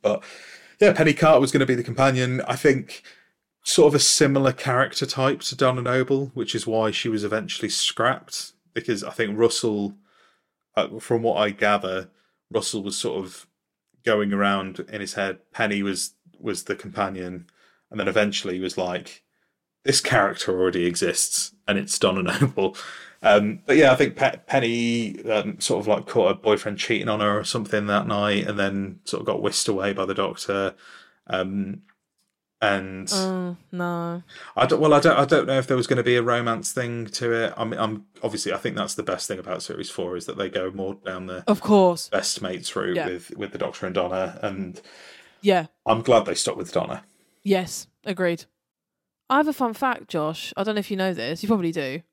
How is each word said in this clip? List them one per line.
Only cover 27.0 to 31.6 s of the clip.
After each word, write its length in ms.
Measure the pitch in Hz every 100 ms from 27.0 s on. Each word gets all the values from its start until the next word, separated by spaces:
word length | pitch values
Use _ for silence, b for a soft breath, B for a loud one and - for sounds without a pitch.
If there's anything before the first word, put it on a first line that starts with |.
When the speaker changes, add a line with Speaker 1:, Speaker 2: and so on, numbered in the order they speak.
| 110
Speaker 1:
on 120 | 107
her 180 | 104 104
or 60 |
something 420 | 98 120 104 107 104
that 200 | 104 104
night, 400 | 104 104 101 -
and 120 | 101
then 420 | 98 98 98 90
sort 160 | - -
of 60 | -
got 140 | 98
whisked 280 | 101 - -
away 260 | 98 98
by 100 | 98
the 80 | 95
Doctor. 640 | 98 98 - - 98 98 - B B B B -
Um, 520 | 92 92 101